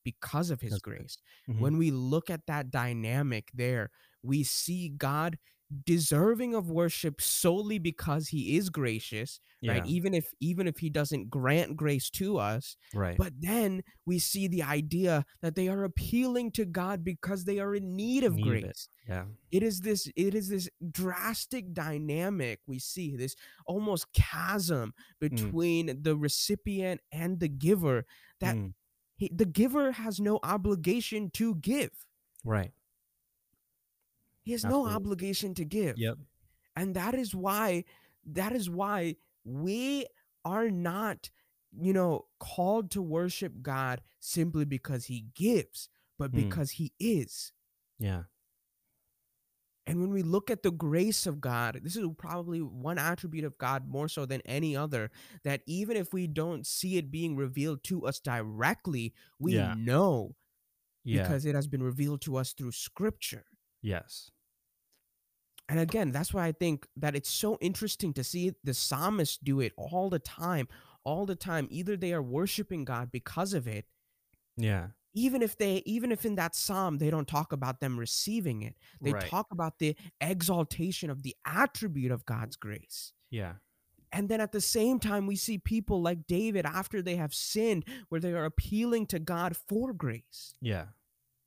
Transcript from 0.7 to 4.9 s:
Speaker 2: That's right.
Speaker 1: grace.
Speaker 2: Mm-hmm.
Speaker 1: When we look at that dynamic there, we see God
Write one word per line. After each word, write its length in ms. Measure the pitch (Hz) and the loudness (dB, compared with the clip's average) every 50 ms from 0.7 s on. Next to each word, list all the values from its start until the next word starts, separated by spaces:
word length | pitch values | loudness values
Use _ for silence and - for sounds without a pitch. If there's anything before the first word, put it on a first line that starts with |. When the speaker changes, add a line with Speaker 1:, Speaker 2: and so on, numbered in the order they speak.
Speaker 2:
That's 160 | 104 95 - 104 | -2 -2 -4 -6
right. 100 | 110 - | -10 -10
Speaker 1:
grace. 200 | - - - - _ _ - - - - | -10 -12 -14 -16 _ _ -20 -16 -8 -4
Speaker 2:
Mm-hmm. 140 | 117 110 | 0 2
Speaker 1:
When 160 | 120 139 151 165 | 2 4 4 4
we 140 | 160 156 | 4 4
look 380 | 139 131 127 127 143 165 170 - | 2 2 2 2 2 0 0 0
at 160 | 175 160 - - | -6 -6 -4 -4
that 240 | 156 147 139 127 | -4 -4 -4 -2
dynamic 800 | 127 131 120 123 120 117 113 110 120 135 143 139 120 110 - - - | -2 -2 -2 0 -2 -2 0 0 2 2 2 2 0 -2 -4 -8 -6
there, 360 | 123 120 123 127 120 104 - _ _ - _ _ _ | -2 0 0 2 0 -2 -4 _ _ -20 _ _ _
we 220 | - 123 139 147 139 | -2 0 2 2 2
see 460 | 131 - - - - 175 180 175 | 2 0 -2 -2 -2 -2 -4 -4
God 500 | 160 | -6